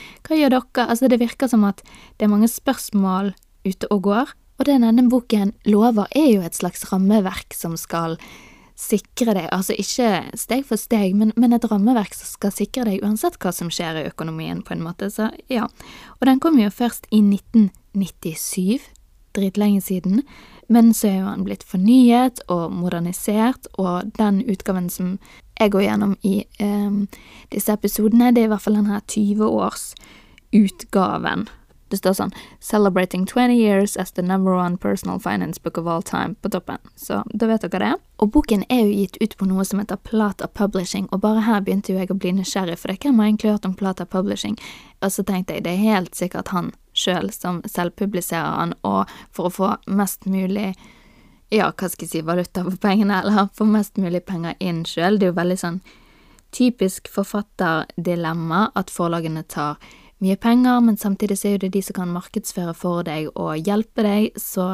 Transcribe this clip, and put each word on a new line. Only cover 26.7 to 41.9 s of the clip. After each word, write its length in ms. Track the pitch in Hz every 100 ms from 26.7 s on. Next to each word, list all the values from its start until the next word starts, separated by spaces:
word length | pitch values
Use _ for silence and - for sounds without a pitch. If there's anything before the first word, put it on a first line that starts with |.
| 202 202 202 202 - - - -
disse 240 | - - 208
episodene, 560 | 202 - 214 233 240
det 140 | 240 220
er 20 |
i 80 | 208
hvert 80 |
fall 160 | - 208
den 140 | 208
her 100 | 208 -
tyve-års 800 | - 202 208 214 220 190 - - - - - - _ _ 208
utgaven. 920 | 196 - - 202 185 185 170 - 214 - _ _ -
Det 80 | 196
står 160 | 180
sånn, 200 | 196 202 - - -
«Celebrating 640 | - 214 202 185 185 180 185
twenty 300 | - 247 240
years 380 | 214 196 208 -
as 140 | 185
the 80 | -
number 320 | 180 190 190
one 240 | 180 180 180
personal 400 | 202 196 196 185
finance 400 | - 190 180 175
book 180 | 170 165
of 120 | 170
all 140 | 165 -
time» 300 | - 190 -
på 140 | 196
toppen. 240 | 190 - - -
Så 300 | - - 202 -
da 140 | 214 226
vet 140 | 220 175
dere 140 | 185
det. 140 | 208 - _ -
Og 80 | 214
boken 320 | 302 - 208 -
er 140 | 247
jo 80 | 208
gitt 240 | 202 196 -
ut 160 | 220 -
på 80 | 190
noe 140 | 190 196
som 140 | 196
heter 160 | 202 196 -
Plata 400 | 220 208 190 -
Publishing, 640 | - 202 202 180 190 190
og 140 | 190
bare 180 | 208 220 220
her 160 | 208 190
begynte 240 | 190
jo 80 | 202